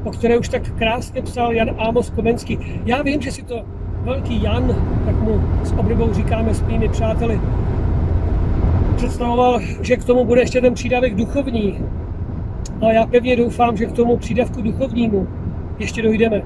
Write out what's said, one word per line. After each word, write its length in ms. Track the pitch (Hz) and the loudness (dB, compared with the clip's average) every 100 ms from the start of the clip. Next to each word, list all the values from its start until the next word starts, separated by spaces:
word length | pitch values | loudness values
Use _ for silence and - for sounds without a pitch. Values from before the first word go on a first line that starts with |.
o 80 | 220 | -8
které 260 | - 233 233 | -2 2 2
už 120 | 233 | 0
tak 220 | 254 - | -4 -6
krásně 500 | - 220 240 - 262 | -2 -2 -2 -6 -8
psal 300 | - 247 240 | -8 -2 0
Jan 180 | 233 226 - | 0 0 0
Amos 320 | 220 233 - | 0 0 0
Komenský. 500 | - 220 233 - - - - 214 | -2 0 0 -2 -6 -6 -6 -2
Já 160 | 254 | 0
vím, 200 | 277 294 | 0 -2
že 100 | 254 | -4
si 120 | - | -8
to 200 | - 233 - - - - | -8 -10 -8 -10 -8 -6
velký 420 | - 269 - 226 | -4 -4 -2 -2
Jan, 320 | 208 233 254 196 - - - | 0 0 2 0 0 0 0
jak 140 | - | 2
mu 200 | 220 208 - - | 2 2 2 0
s 80 | - | 2
oblibou 420 | - 196 233 226 | 2 4 2 2
říkáme 400 | 220 214 226 226 | 2 0 0 0
s 80 | 208 | 0
mými 280 | - 220 214 | 0 0 0
přáteli, 520 | - 226 180 233 214 - - - - - - - - - - - - - - - - | 0 0 0 0 0 0 0 0 0 0 0 2 0 2 0 2 2 2 2 2 2
představoval, 640 | 254 - 240 240 247 240 170 - | 0 -2 0 2 4 2 -2 -6
že 160 | 175 247 | 0 0
k 60 | |
tomu 220 | - 247 226 | 4 2 6
bude 160 | 240 | 4
ještě 200 | 240 254 | 4 4
ten 120 | 247 | 2
přídavek 420 | 240 240 247 254 196 | 2 0 2 2 0
duchovní. 640 | 233 285 269 233 202 156 131 - - - - - - - - - | -2 -2 -2 0 -2 -2 -6 -6 -6 -6 -6 -6 -8 -8 -8 0
Ale 140 | 220 220 | 4 4
já 100 | 226 | 4
pevně 300 | 240 240 240 | 2 2 2
doufám, 420 | 240 - 240 220 | 2 2 0 2
že 80 | 233 | -2
k 60 | |
tomu 260 | - 233 240 | 0 2 2
přídavku 440 | - 226 247 - | 0 -2 -2 -2
duchovnímu 680 | 220 - 269 226 233 202 180 - - - - - | -4 -2 -2 0 0 0 -2 -6 -8 -8 -10 -8
ještě 220 | 208 - | -6 -2
dojdeme. 400 | 220 220 226 208 | 0 2 2 2